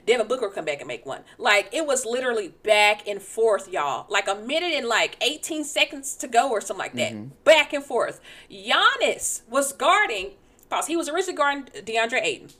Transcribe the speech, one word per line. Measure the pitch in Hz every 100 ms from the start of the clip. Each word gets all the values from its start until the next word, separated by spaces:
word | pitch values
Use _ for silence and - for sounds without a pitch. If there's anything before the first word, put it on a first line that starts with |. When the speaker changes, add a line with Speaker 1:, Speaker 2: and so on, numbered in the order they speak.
| -
Speaker 1:
Devin | 240 226
Booker | 254 202
will |
come | -
back | 156 139
and | -
make | 117 135
one. | 123 - -
Like, | 240 208 -
it | 311 302
was | 247
literally | 220 247 262 233 185 -
back | 208 208 208 214 -
and | 202
forth, | - - 226 202 180
y'all. | 180 143 127 -
Like, | 196 196
a |
minute | 208 226 311 349
and, | 294 233
like, | 214 165 -
eighteen | 247 311 - 311
seconds | 285 294 302 285 269 -
to | 269
go | 233 269
or | 208
something | - 196
like | -
that. | 120 -
Speaker 2:
Mm-hmm. | 107 120 -
Speaker 1:
Back | - 311 294
and | 285
forth. | 277 240 - - - - -
Giannis | 196 202 285 440 539 285 - - - -
was | 262 269
guarding, | - 302 403 415 208 196 - _ _ -
pause, | 190 -
he | 330
was | 294
originally | 330 370 285
guarding | 285 285 254 -
DeAndre | 196 226 233 247
Ayton. | 165 113 -